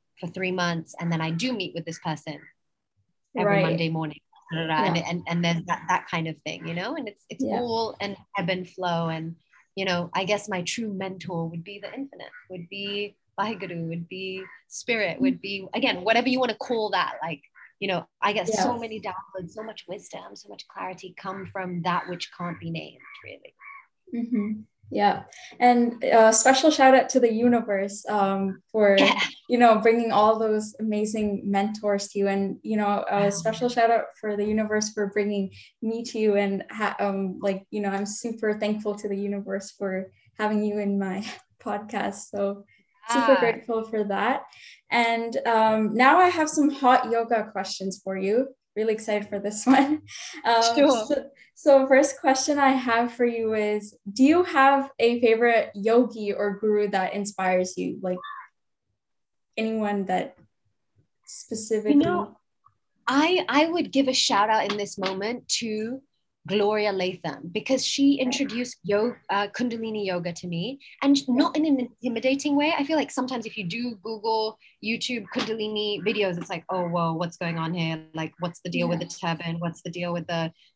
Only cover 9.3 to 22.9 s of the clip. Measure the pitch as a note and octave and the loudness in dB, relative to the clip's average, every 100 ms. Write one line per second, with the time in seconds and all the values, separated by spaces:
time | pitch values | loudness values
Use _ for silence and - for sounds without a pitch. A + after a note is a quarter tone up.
9.3 | E3 _ _ _ - F#3+ F3 E3+ F3+ F#3+ | -12 _ _ _ -6 -2 -2 -2 -4 -2
10.3 | G#3 G#3 F#3 F3 - A3 F#3+ F#3+ F#3+ F3 | -2 -2 -6 -4 -6 -6 -6 -8 -10 -8
11.3 | E3+ E3 E3+ F3 G3+ G3+ B3+ C#4 - - | -6 -6 -8 -12 -14 -12 -12 -12 -12 -18
12.3 | - - F#3 E3+ G3 G3+ G3+ G#3 - _ | -18 -16 -14 -12 -10 -8 -6 -8 -10 _
13.3 | - G#3 G#3 F#3 E3+ E3 E3+ E3+ F#3 F#3+ | -6 -6 -6 -8 -8 -8 -8 -10 -10 -10
14.3 | F#3 F#3+ - _ - - A#3 F#3+ - C4 | -10 -14 -20 _ -12 -4 -2 -2 0 0
15.3 | F3 G3 G3 F#3+ - B3+ F#3 F#3+ A3+ B3 | 0 -6 -8 -6 -2 -2 0 2 2 2
16.3 | B3+ B3 G#3+ - A3+ G#3+ F#3+ C3+ B2 D#3+ | 0 0 -2 -4 -4 -2 -2 -2 -6 -8
17.3 | C#3+ _ - - _ F#3+ F3 - _ G3+ | -10 _ -20 -20 _ -4 -4 -6 _ -4
18.3 | G3+ F3+ A3 F#3+ A#3 A3+ A3 G#3 F#3 - | -2 -2 0 0 -2 -8 -10 -10 -10 -12
19.3 | F#3+ E3+ - A3 - - F3 - G3+ F#3+ | -14 -12 -12 -14 -14 -14 -14 -14 -16 -16
20.3 | G3+ G3+ G3+ - G3 F#3 F3+ F#3 - F#3+ | -20 -20 -20 -18 -12 -12 -12 -16 -14 -12
21.3 | G3 F#3+ G3 F#3 F3 E3+ F3 - F3 - | -10 -10 -8 -6 -4 -2 -2 -4 -10 -10
22.3 | - F3 - E3 D#3+ - | -10 -10 -8 -10 -10 -12